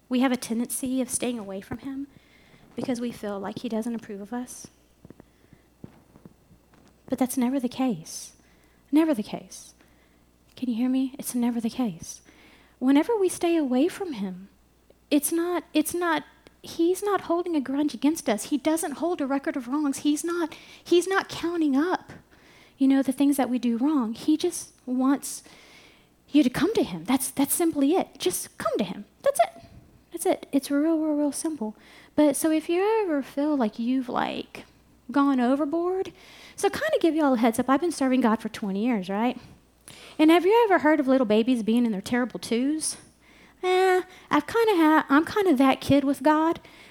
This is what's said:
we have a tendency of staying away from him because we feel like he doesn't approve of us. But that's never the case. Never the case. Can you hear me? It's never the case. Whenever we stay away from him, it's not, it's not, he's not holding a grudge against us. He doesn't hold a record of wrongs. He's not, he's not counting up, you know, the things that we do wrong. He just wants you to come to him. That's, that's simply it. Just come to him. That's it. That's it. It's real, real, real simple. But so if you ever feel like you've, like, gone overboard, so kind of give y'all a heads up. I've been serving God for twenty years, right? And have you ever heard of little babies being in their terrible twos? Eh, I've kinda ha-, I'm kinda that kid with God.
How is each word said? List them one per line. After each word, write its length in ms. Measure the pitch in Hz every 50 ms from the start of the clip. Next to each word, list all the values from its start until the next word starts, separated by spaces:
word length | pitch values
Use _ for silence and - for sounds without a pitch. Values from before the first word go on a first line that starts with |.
| _ -
we 120 | 254 247
have 100 | 254 269
a 60 | 254 247
tendency 640 | - - 233 226 240 247 - - - 254 254 262
of 80 | 247 247
staying 280 | - - - 240 247 233
away 240 | 202 196 190 196
from 180 | 202 - 254 233
him 280 | - 277 269 269 277 - - - _ _ _ _ _ _ _ - - _ -
because 240 | - 240 - 254 233
we 100 | 240 240
feel 280 | 226 - - 208 202 196
like 200 | 196 190 214 -
he 100 | - 240
doesn't 240 | 226 214 226 240 233
approve 280 | 220 - - 208 196
of 120 | 208 202 240
us. 340 | 247 247 - - - - - _ _ _ _ _ _ _ - - _ - _ _ _ _ _ - _ _ _ _ _ - - - - _ _ _ - - - _ _ _ _ _ _ _ _ _ _ _ _ _ _ _ -
But 100 | 269 -
that's 180 | 269 247 - 277
never 220 | 240 240 262 285
the 100 | 240 240
case. 600 | - - 262 262 214 156 160 - - - - - - _ _ _ _ _ _ _ _ _ _ -
Never 220 | - 302 330 320 294
the 80 | 208
case. 520 | 208 - - - - - - - - - - _ _ _ _ _ _ _ _ _ _ _ _ _ _ _ -
Can 140 | - 262 247
you 60 | 233
hear 140 | 214 254 254
me? 240 | 254 262 269 262 254 -
It's 160 | - - -
never 240 | 247 240 240 240 233
the 100 | 220 226
case. 520 | - - 262 220 165 165 - - - - _ _ - - - - - - _ _ _ -
Whenever 360 | 254 254 277 285 330 - 466
we 140 | 427 392 359
stay 260 | - - - 339 339
away 320 | 330 294 254 247 254 285 381
from 260 | - - 403 359 277
him, 340 | 208 196 190 180 180 190 - _ _ _ _ _ _ _ _ - _ _ -
it's 200 | 277 294 - -
not, 320 | 330 330 339 349 359 330 - _ -
it's 200 | 311 302 - -
not, 300 | 349 349 339 320 302 - - _ _ _ - _ _ -
he's 400 | - - - 330 339 370 - 415
not 180 | 415 403 359
holding 340 | - - 330 339 359 359 330
a 60 | 302
grudge 320 | 247 262 262 277 302 294 -
against 340 | 226 - 285 330 - - -
us. 180 | 214 208 -
He 120 | - 302 262
doesn't 360 | - 311 311 320 339 339 262
hold 280 | - 277 339 359 302
a 60 | 294 247
record 280 | 277 277 277 330 294
of 120 | 294 240 233
wrongs. 320 | 262 302 302 277 269 -
He's 240 | - 294 294 302 -
not, 320 | 339 339 349 339 294 - - - - - - -
he's 240 | - 349 349 339 381
not 220 | 381 392 - -
counting 460 | - - - 339 349 339 320 294 262
up, 380 | 269 311 370 359 - - - - - - _ _ _ _ - - - - - _ -
you 80 | 269 262
know, 160 | 269 269 269
the 80 | -
things 260 | 254 - 285 285 294 -
that 120 | 254 226
we 100 | 247 247
do 180 | - 247 233 226
wrong. 360 | 247 294 320 277 233 214 226
He 240 | - - - 311 302
just 340 | - 359 339 - - - _ _ - -
wants 560 | 254 254 254 262 285 - - - - - - - - - - - - - - - _ _ _ _ _ _ _ _
you 120 | - 285
to 80 | 302 247
come 240 | 247 - 254 370 453
to 100 | 440 294
him. 200 | 180 175 165 156
That's, 260 | 196 254 262 - -
that's 240 | - - 277 - -
simply 400 | - 349 330 302 294 277 277 339
it. 240 | 370 - - - -
Just 400 | - 370 359 - - - _ -
come 180 | - 640 571 311
to 40 | 214
him. 220 | 170 185 - 208 _ _ _
That's 180 | - 554 554 -
it. 240 | 679 - - - - - - - - - _ - _ _
That's 140 | - 339 -
it. 220 | 381 - - - -
It's 200 | - 277 269 -
real, 260 | 285 285 294 330 330 311
real, 180 | 311 311 302
real 160 | 294 294 294
simple. 440 | 269 - - 330 320 285 220 214 208 - - - - - - - -
But 200 | - 302 294 -
so 140 | - - 320
if 200 | 311 311 302 -
you 340 | 339 349 392 415 440 453 415
ever 180 | 359 302 285
feel 340 | 254 - - 277 285 302 302
like 220 | 277 240 214 - -
you've, 320 | 233 233 262 269 247 240
like, 540 | - - - - - - - - - - - _ _ _ _ _ _ _ _ -
gone 280 | 240 285 277 277 277 254
overboard, 720 | 240 240 269 277 311 285 302 339 339 359 370 381 381 381 - - - - - - - - -
so 140 | - - 392
kind 220 | - - 571 640 622
of 60 | 453
give 120 | - 330 294
y'all 200 | 320 302 277 262
a 40 | 220
heads 220 | 226 240 220 -
up. 100 | 247 -
I've 120 | 269 277
been 100 | 339 349
serving 300 | 302 - 277 262 254 254
God 180 | 247 226 214 226
for 100 | - 220
twenty 360 | - - - 202 190 196 214
years, 240 | 254 247 208 185 175
right? 280 | 196 202 226 254 247 - - - - - _ _ _ _ _ - - - - - - -
And 140 | 311 311
have 140 | 330 349 311
you 180 | 370 427 466 480
ever 140 | 415 370 302
heard 200 | 240 302 311 302
of 80 | 285 254
little 180 | 262 269 262
babies 380 | 202 214 214 226 240 262 233 214
being 220 | 208 220 240 240
in 60 | 233
their 100 | 214 185
terrible 380 | - - 247 240 254 220 - 190
twos? 560 | - - 233 233 254 277 311 311 302 - - - - - _ _ _ _ - - - - _ - -
Eh, 380 | 370 370 370 370 381 370 370 359 - - - - -
I've 180 | - 294 - -
kinda 280 | - 453 466 440 415
ha-, 300 | 330 320 302 311 311 - -
I'm 160 | 277 285 330
kinda 300 | - - 427 403 370 294
that 260 | 240 277 269 269 -
kid 220 | - - 277 285 269
with 180 | 269 285 -
God. 380 | 262 302 302 302 311 330 339 - - - - - - -